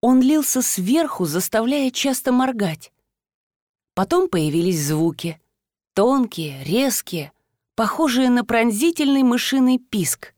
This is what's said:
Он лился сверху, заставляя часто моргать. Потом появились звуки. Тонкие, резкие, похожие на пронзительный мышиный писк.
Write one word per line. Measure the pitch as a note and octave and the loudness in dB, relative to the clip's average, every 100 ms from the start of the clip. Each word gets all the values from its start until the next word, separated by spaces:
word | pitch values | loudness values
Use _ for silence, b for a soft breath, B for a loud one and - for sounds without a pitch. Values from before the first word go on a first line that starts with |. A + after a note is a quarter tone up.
Он | A#3+ B3+ | 4 4
лился | C4 D#4 C#4+ B3+ | 4 2 0 -2
сверху, | A#3+ - F3+ D4+ D#4+ - F3 | -2 -4 0 0 0 -2 -4
заставляя | D#3+ - A3 A#3 C#4+ C4 | -2 -2 -2 0 0 -2
часто | B3+ C#4 C4 - | -2 -2 -2 0
моргать. | B3 C4 A#3+ G3 D3+ - _ _ _ _ _ _ _ _ _ _ | 2 0 0 -4 -4 -14 _ _ _ _ _ _ _ _ _ _
Потом | - F#3+ F4 F#4 | -4 0 2 2
появились | F#3 D#3 D#3 F3 E3+ | 0 0 0 0 0
звуки. | C#3+ D#3 E3 E3 E3+ D#3 _ _ _ _ _ | -2 0 0 -2 -10 -12 _ _ _ _ _
Тонкие, | - A3 C4+ A#3+ - D#3 C3+ C#3 | 0 2 2 0 -4 -10 -10 -2
резкие, | G#3+ C4+ G#3 - F3 C#3 _ _ _ _ - | 0 0 -2 -6 -8 -10 _ _ _ _ -4
похожие | A3 - D#4+ A#3+ C4 | -4 0 0 2 2
на | B3 | 2
пронзительный | - A#3 A#3 G#3 D#4+ E4 C#4+ C#4 | 2 0 2 2 0 0 0 2
мышиный | C4 A#3+ - C4+ B3+ B3+ | 2 2 0 2 2 2
писк. | _ G#3+ D#3 - - | _ -4 -4 -4 -10